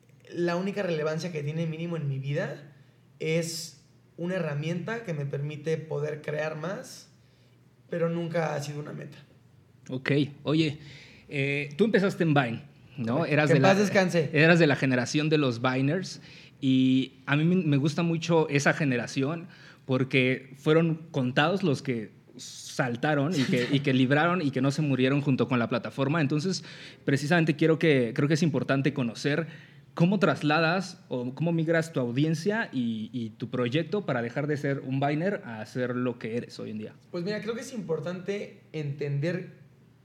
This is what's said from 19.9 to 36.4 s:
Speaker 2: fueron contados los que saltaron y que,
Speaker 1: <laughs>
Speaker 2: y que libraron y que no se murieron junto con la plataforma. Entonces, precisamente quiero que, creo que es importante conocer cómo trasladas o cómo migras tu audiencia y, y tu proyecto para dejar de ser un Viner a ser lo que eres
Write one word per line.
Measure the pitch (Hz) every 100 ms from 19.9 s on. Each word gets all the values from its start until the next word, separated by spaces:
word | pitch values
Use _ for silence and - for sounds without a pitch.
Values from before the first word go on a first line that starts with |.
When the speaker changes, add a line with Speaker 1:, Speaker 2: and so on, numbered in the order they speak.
| 127 131 139 127 131 - -
Speaker 2:
fueron | 160 156 165 160 -
contados | 143 127 139 151 190
los | 185 131
que | - 117 104 - - -
saltaron | - - - - 131 120 151 147 139
y | 165
que, | 117 123 123
Speaker 1:
<laughs> |
Speaker 2:
y | 139
que | 139
libraron | 131 127 143 170 180
y | 147
que | 127
no | 135
se | 139
murieron | 147 127 127 143
junto | 143 123 123
con | 127
la | 113
plataforma. | 120 110 - 135 165
Entonces, | 139 151 175 175 - - - - -
precisamente | 139 143 170 160 143
quiero | 160 156
que, | 165 139 117 123
creo | 143
que | 156
es |
importante | 170 135 - 139 131
conocer | 131 120 104 147 151 160 - - - -
cómo | - 170 202
trasladas | 170 131 147 151 160 180 185 - -
o | 127 123 135
cómo | 160
migras | 165 160 165 160
tu | 143
audiencia | 123 120 156 160 196 214 214
y, | 131 120 110 107
y | 127 113
tu | 107 117
proyecto | 127 120 143 165 208 185
para | 127
dejar | 117 143 147
de | 143
ser | 147 135
un | 131 135
Viner | 143 147 180 202 120
a | 110 110
ser | 131 123 123
lo | 127 117
que | 113
eres | 117